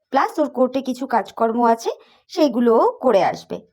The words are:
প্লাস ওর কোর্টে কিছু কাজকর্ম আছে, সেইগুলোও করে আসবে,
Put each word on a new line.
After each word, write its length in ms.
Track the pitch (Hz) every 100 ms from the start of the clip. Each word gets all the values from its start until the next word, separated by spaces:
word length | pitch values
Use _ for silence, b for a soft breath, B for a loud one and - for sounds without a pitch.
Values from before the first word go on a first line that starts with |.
| _
প্লাস 280 | 269 427 -
ওর 100 | 285
কোর্টে 320 | - 254 269
কিছু 260 | 262 247 262
কাজকর্ম 580 | 220 190 - 226 226
আছে, 260 | 339 349 403 - b b _
সেইগুলোও 640 | 349 294 226 240 226 440
করে 320 | - 247 196
আসবে, 360 | - 170 - - -